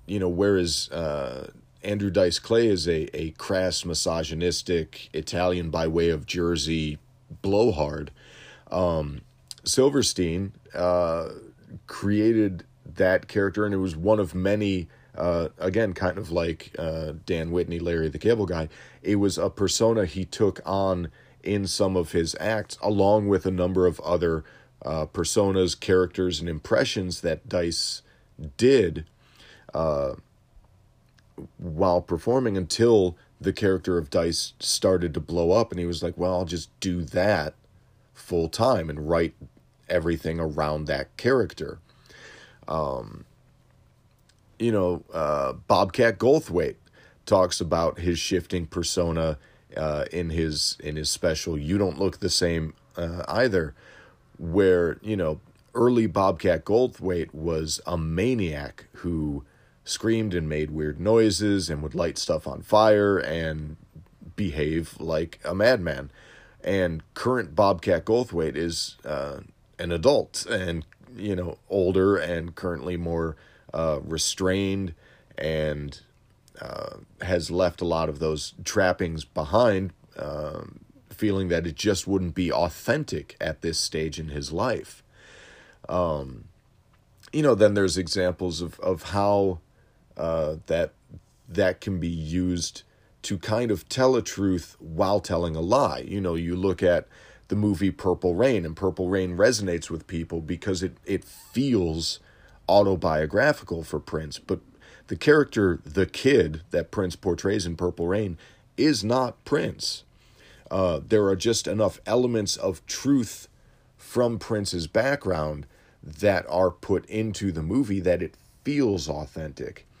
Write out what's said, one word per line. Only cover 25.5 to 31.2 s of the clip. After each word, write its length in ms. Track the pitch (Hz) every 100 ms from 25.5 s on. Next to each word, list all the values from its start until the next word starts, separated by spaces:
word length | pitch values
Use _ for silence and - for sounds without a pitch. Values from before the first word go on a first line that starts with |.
| 95 90 -
characters, 600 | - 92 90 - 90 82
and 80 | 85
impressions 720 | 78 - 113 131 110 92 85
that 280 | 85 78 -
Dice 540 | 90 85 - - - - _ _ - 73 -
did, 480 | 123 135 92 78 80 _ _ _ - - -
uh, 400 | - 80 73 69 - - _ _ - - _ _ _ _ _